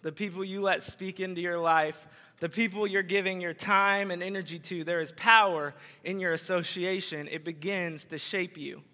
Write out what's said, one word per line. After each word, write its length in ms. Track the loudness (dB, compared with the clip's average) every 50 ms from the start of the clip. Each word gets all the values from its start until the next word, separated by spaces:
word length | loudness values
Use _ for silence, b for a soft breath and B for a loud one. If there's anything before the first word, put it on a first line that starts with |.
the 100 | _ -8
people 320 | -6 -6 -8 -6 -6 -6 -8
you 180 | -6 -4 -2
let 200 | 2 2 2 2
speak 380 | 0 -6 -8 -6 -8 -8 -6 -6
into 200 | -6 -6 -4 -4
your 200 | -4 -2 -2 0
life, 480 | 4 6 6 6 4 2 -2 -8 -14 -20 B B B B B B
the 100 | -6 -4
people 380 | 0 0 0 0 0 -2 -2 0
you're 160 | 2 0 0
giving 360 | 2 0 2 2 2 -2 -2
your 140 | -4 -6 -6
time 560 | -4 0 4 6 6 6 6 4 4 2 -2
and 140 | -2 -4 -4
energy 340 | -4 -4 -4 -6 -6 -10 -10
to. 260 | -8 -8 -6 -6 -4
There 160 | -2 -2 -2
is 100 | -2 -4
power 640 | -6 -2 6 8 8 8 8 6 2 0 -4 -4 -8 B B B B B B
in 160 | -6 -6 -2
your 140 | 0 0 0
association. 920 | 0 0 0 0 0 0 -2 -4 -2 -2 -2 -2 -2 -4 -6 -6 -8 -8 -8
It 160 | -8 -8 -8
begins 640 | -8 -10 -6 -6 -4 -4 -2 -2 -4 -6 -8 -10
to 120 | -10 -8 -8
shape 400 | -8 -4 -4 -4 -4 -4 -6 -10
you. 240 | -10 -10 -12 -12 -16 _